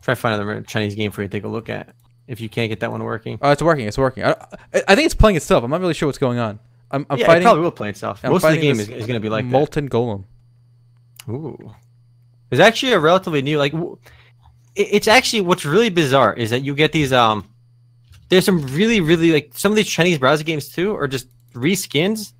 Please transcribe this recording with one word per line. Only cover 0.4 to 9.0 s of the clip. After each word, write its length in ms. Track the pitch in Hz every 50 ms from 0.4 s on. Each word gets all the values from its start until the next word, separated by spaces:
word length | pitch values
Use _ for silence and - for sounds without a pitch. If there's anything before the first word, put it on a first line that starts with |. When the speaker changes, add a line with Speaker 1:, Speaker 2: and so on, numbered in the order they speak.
Speaker 1:
another 200 | 101 104 107 107
Chinese 340 | 107 - - 117 107 104 101
game 160 | 104 107 104
for 100 | - -
you 60 | 104 95
to 40 |
take 120 | 101 107 98
a 60 | 107
look 180 | 107 113 117 -
at 260 | 110 101 - _ _ _ _ _ _ _ _ -
if 120 | 127 104
you 80 | 113 110
can't 220 | - - 117 107
get 100 | 110 98
that 120 | 117 113
one 120 | 113 110 113
working. 360 | 113 113 113 _ 123 117 110
Speaker 2:
Oh, 100 | - 143
it's 100 | 143 -
working. 260 | 147 165 165 143 113 104
It's 100 | 104 -
working. 260 | 135 131 - - 95
I, 80 | 120 156 - - _ - - - _ -
I, 100 | 208 - -
I 80 | 196
think 100 | 233 311
it's 100 | - -
playing 200 | - - 220 202
itself. 300 | 151 - - 196 147 117
I'm 40 | 120
not 120 | 143 175
really 120 | 185 180 160
sure 140 | - 175 147
what's 100 | 131 -
going 220 | 139 127 120 120
on. 200 | 120 110 101 101 _ _ _ _ _ _
I'm, 160 | - 139 147 _
I'm 80 | 143 -
Speaker 1:
Yeah, 80 | 226
it 20 | -
Speaker 2:
fighting, 160 | - 170 180
Speaker 1:
probably 200 | 233 214 151 165
will 80 | 170
play 180 | - - 107 104
itself. 320 | 98 - - 110 104 104 -
Speaker 2:
I'm 80 | 127
Speaker 1:
Most 140 | 143 185 185
of 60 | 156
the 40 | 160
Speaker 2:
fighting 60 | 160
Speaker 1:
game 160 | 156 147 135 113
Speaker 2:
this 100 | 104 104
Speaker 1:
is, 80 | 123
is 120 | 120